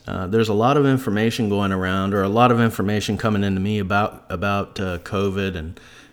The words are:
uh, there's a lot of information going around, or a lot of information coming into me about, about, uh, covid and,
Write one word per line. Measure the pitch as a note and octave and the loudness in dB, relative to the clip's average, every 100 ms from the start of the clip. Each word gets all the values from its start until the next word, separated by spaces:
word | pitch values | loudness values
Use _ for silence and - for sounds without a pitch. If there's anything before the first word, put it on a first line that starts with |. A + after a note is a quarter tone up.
| - | -8
uh, | F#2 F#2 | -6 -2
there's | A2+ A2 | 0 2
a | |
lot | G#2 A#2+ D3 | 2 2 4
of | |
information | C3+ C3 B2 G2+ A2+ A2+ G#2 | 4 2 0 0 0 0 0
going | G2+ G2 | 0 0
around, | F#2+ F#2 F#2+ G2 | 0 0 0 0
or | G2+ | 0
a | G2 | 2
lot | A2 B2 | 4 4
of | A#2 | 4
information | A2+ A2 G2+ G#2 G#2+ G2 | 2 0 -2 -2 -2 -2
coming | A2 G2+ | 0 0
into | G2+ F#2+ | 0 0
me | G2+ G#2+ | -2 -2
about, | F#2 G2+ G#2+ - - | -2 0 -2 -6 -10
about, | F2+ G2+ G2+ F#2+ - | -4 -2 -2 -4 -6
uh, | F#2 F2 | -6 -6
covid | - G2 G2+ F#2+ F#2+ | -4 -2 -2 -2 -4
and, | F2 D#2+ - - - - | -6 -8 -12 -18 -20 -20